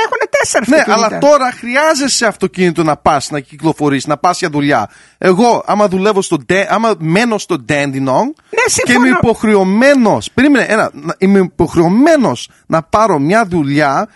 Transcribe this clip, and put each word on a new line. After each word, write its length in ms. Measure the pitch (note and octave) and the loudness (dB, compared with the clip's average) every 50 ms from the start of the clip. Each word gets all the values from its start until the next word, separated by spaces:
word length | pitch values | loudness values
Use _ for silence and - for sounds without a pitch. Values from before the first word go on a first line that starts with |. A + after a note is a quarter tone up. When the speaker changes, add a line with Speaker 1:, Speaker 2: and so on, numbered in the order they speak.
| A4+ | 0
Speaker 1:
έχουνε 200 | G#4+ B4 A#4 - - | -2 -2 -6 -4 -2
τέσσερα 360 | - C#5+ - - - D4 A3+ | -2 -2 -2 -2 -2 -2 0
Speaker 2:
Ναι, 80 | G#3 D4+ | 2 2
Speaker 1:
αυτοκίνητα. 300 | D#4 B3 - G#3+ A3+ A#3 | 2 2 2 0 0 0
Speaker 2:
αλλά 100 | G#3+ G3 | -2 -2
τώρα 340 | - C4+ C#4+ D4 C#4 C4 B3+ | 0 2 4 4 4 2 -2
χρειάζεσαι 760 | B3 - - A#3+ B3 C#4 D4+ D#4 D#4+ C4 C#4+ B3 - - A#3+ | -6 -8 -10 -4 -2 0 0 0 0 0 -2 -2 -2 0 -2
αυτοκίνητο 580 | G#3 - - G3 F3+ - F#3 F#3 F3 D#3 E3+ D#3+ | -2 -2 -2 -6 -6 -2 -2 -2 0 0 0 -2
να 140 | D#3 C#3+ | -2 -2
πας, 320 | - _ F3+ D#3+ C#3+ - - | 0 _ 0 0 0 -2 -6
να 80 | D#3 C#3+ | -8 -10
κυκλοφορείς, 680 | C3 _ D#3 C#3 D3 D#3+ D3+ - D3+ D3 C#3 C3 A#2 | -10 _ -14 -4 -4 -4 -2 0 -2 -2 0 -2 -2
να 100 | D3+ D3 | -4 -4
πας 220 | - - F3+ F3 - | -2 0 -2 -2 -2
για 100 | F#3 E3+ | -4 -4
δουλειά. 400 | D3 D3 C#3+ C#3+ C#3+ A#2 G#2 - - - - _ _ | -2 -2 0 0 0 0 -2 -4 -10 -20 -20 _ _
Εγώ, 460 | _ - F#3 F#3 F3 A#3+ A#3+ G#3+ C#3 - | _ 0 0 2 4 2 2 2 0 -2
άμα 220 | - F3+ G#3 G#3 | -2 0 0 0
δουλεύω 340 | G3 F3+ F#3+ F#3+ G#3+ G#3 G3 | 0 0 0 0 0 0 0
στο 160 | F3+ - E3+ | -2 -2 -4
Ντε-, 280 | D3+ A#2+ - F3 G3 F#3+ D#3+ | -4 -2 -2 -2 -2 0 -2
άμα 260 | F3+ G#3 A3+ A3+ G3+ D#3+ | -2 -2 0 -2 -2 -2
μένω 380 | D#3+ D#3+ E3+ G3+ B3 A#3+ A3 | -2 0 0 0 0 0 -2
στο 180 | F#3+ - - F3+ C#3 A#2 G#2+ | -4 -4 -6 -8 -6 -4 -4
Dandenong 240 | D3+ C#3+ C#3+ C#3+ C3 | -2 -2 -2 -4 -4
Speaker 1:
Ναι, 680 | C3+ C3+ C3+ B2+ D#3 G#3+ C#4+ D#4 - _ _ G#4+ A4+ B4+ | -4 -2 0 0 0 0 -2 -6 -10 _ _ -4 -2 -2
Speaker 2:
και 40 | A4 | 0
Speaker 1:
συμφωνώ. 380 | - - - - A#3+ B3 B3 | -2 -2 0 0 2 2 2
Speaker 2:
είμαι 100 | C4 B3 B3+ | 2 2 2
υποχρεωμένος, 1120 | B3+ A#3 G#3+ - - G#3+ G#3+ G3 F#3+ F#3 G3 A3 B3+ C#4+ D4 C4+ A#3 G3+ D3+ A2+ - - | 2 0 0 0 0 2 2 2 2 2 2 2 4 4 4 4 2 2 0 0 -4 -4
περίμενε, 340 | - A#3 C4 D4+ C#4+ A#3+ E3+ F3 | -2 0 2 4 4 2 2 0
ένα, 200 | G#3 A3 D#3 G2+ - | 0 -2 -2 -4 -6
να, 220 | C#3+ D3 E3+ - | -10 -10 -10 -4
είμαι 220 | - F#3+ F#3+ G3 G3 | -2 0 2 4 2
υποχρεωμένος 1080 | F#3 E3 - - E3+ - - D#3+ - F3 G3 A#3 C#4+ E4+ D#4+ D4 A3+ D#3 B2 - - - _ _ _ | 2 0 -2 -4 -4 0 0 0 2 2 2 4 4 4 4 2 2 0 -2 -4 -10 -16 _ _ _
να 180 | - D3 E3 D#3+ | -4 -4 -4 -2
πάρω 360 | - - G#3 A3 G#3+ F3 C#3+ | -2 0 0 2 2 0 0
μια 260 | C#3 D#3+ G3+ A3+ A#3 | 0 0 0 0 0
δουλειά, 640 | F3+ F3+ E3+ C#3+ C#3 C#3+ D3 D3+ C#3 C3+ E3 G#3 - _ | 0 -2 -2 -2 0 0 0 0 0 0 -2 -4 -6 _